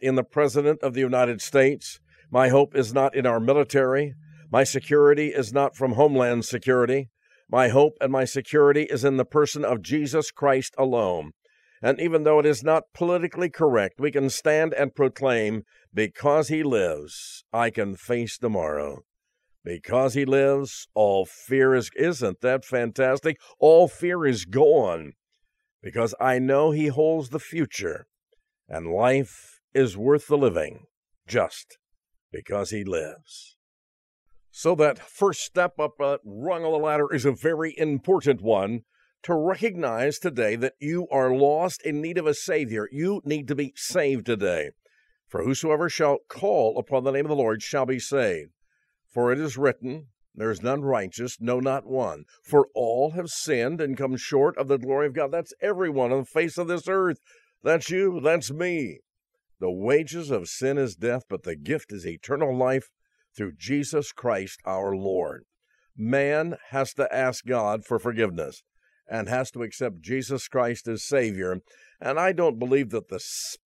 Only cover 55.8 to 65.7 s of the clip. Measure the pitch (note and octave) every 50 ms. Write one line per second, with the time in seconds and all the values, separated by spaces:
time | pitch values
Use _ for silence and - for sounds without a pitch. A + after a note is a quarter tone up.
55.8 | F#3 E3+ D3 C3+ B2+ A#2+ B2+ C#3 C3 - - D#3+ E3+ E3 - E3+ F3 E3 F3+ E3+
56.8 | - - F#3+ F#3+ F#3+ F3+ D#3+ - _ _ _ _ _ _ _ _ - C3 D#3+ E3
57.8 | - - E3+ F#3 G3 F#3+ F3+ E3+ B2+ D3+ E3 E3+ C#3 - C3+ D#3 F3 F3+ F3 E3
58.8 | C#3 G2+ D2+ - _ _ _ _ _ _ _ _ _ _ _ _ F#2 F#2 F2+ F#2
59.8 | G2 A2+ C#3 D3+ D#3+ C#3 D#3 E3+ E3 C#3+ C3 G#2 F2 - - - B2+ C3 C#3 C#3+
60.8 | C3+ A#2+ F#2+ - - B2 A#2+ B2+ - _ G2+ F#2 - F2 E2 D2+ D2 - C#3+ D3+
61.8 | - - G#2 G2+ E2+ F2+ E2+ E2 - - C3+ C#3+ D#3+ C#3 B2+ B2+ B2+ B2+ C3 C3+
62.8 | C3 _ _ _ _ _ _ _ _ _ _ - G#2+ F#2+ D2+ D2 D2+ G2 C#3 C#3+
63.8 | C#3+ - - D3+ C#3+ - - - - B2 A2+ G2 G2 F#2+ - - _ F#2 F#2+ F#2+
64.8 | G2 G2 G2 F#2+ F#2+ G2 F#2+ F#2 F2 D2+ - - - _ _ _ _ _